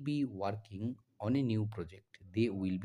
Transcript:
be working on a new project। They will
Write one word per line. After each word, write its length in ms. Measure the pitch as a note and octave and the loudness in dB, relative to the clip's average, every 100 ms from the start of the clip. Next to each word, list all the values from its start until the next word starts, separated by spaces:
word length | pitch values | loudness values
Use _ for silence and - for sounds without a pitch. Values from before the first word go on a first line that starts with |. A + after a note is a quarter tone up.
| C#3+ | 0
be 80 | D3 C3 G2 | 0 0 -2
working 440 | G2 G#2+ - G2 A#2 B2+ _ - | -2 -2 -6 -4 -4 -4 _ -4
on 80 | G#2+ C#3 | 0 2
a 40 | B2 | 4
new 100 | A2 G#2+ | 2 0
project। 380 | G2 D#2+ F#2+ - - F#2+ | -4 -8 -12 -20 -20 -2
They 140 | G2+ A#2 G2 | 2 2 2
will 180 | F#2+ F#2 | 0 2